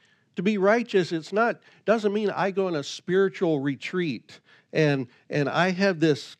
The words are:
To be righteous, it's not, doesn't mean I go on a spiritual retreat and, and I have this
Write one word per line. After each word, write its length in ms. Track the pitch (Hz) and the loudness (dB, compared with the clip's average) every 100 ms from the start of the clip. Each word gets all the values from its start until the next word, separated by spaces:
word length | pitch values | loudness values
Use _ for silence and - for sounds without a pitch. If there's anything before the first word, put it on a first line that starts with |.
| _ _ _ - | _ _ _ -4
To 80 | |
be 140 | 185 214 | 0 2
righteous, 540 | 190 233 233 196 170 | 2 2 2 0 0
it's 220 | 170 147 | -4 -4
not, 280 | 202 233 180 _ _ - | 0 0 -2 _ _ 0
doesn't 280 | 226 202 | 0 2
mean 160 | 202 208 | 0 -2
I 220 | 110 190 | -2 -2
go 160 | 190 190 | -2 -2
on 80 | 160 | -2
a 80 | |
spiritual 760 | 135 - - 185 190 - 175 151 | -6 -10 -2 2 2 2 0 0
retreat 800 | 139 127 - 180 170 107 _ - _ _ _ | -2 -4 -6 -4 -4 -4 _ -20 _ _ _
and, 340 | 156 151 139 123 _ - | 0 2 2 -2 _ -6
and 200 | 143 135 | -2 -2
I 220 | 147 180 | 0 0
have 280 | 180 202 165 | 2 0 2
this 380 | 160 143 - | 2 0 -4